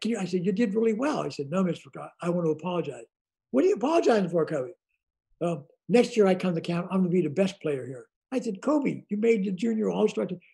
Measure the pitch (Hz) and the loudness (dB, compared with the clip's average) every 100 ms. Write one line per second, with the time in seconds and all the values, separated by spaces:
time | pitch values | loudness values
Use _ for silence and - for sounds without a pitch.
0 | 220 226 175 180 175 196 233 214 226 214 | -4 -2 -2 -2 0 0 0 2 0 2
1 | 285 208 147 135 139 180 180 156 135 - | 0 -2 -4 -6 -4 0 0 -2 -8 -16
2 | 151 - 170 175 165 151 175 175 143 120 | -16 -8 -4 0 0 -2 -4 -4 -4 -8
3 | 117 _ _ _ _ 247 359 381 254 339 | -16 _ _ _ _ 2 2 2 2 2
4 | 302 220 180 170 156 156 127 - _ _ | 4 4 2 0 0 -2 -6 -10 _ _
5 | _ _ _ - 170 160 - _ - 226 | _ _ _ -6 -4 -4 -8 _ 2 4
6 | - 220 196 185 185 165 165 170 175 190 | 4 4 4 4 0 -2 -2 -4 -2 0
7 | 180 185 151 143 196 - 156 139 127 131 | 2 2 0 0 -2 -2 -4 -4 -6 -12
8 | - _ _ 262 214 190 - 302 240 143 | -16 _ _ -6 -4 -4 0 0 0 -4
9 | - 208 233 226 196 - 233 156 202 90 | -6 -2 2 2 0 -2 -2 0 0 2
10 | 214 - 180 90 _ | 0 0 -4 -6 _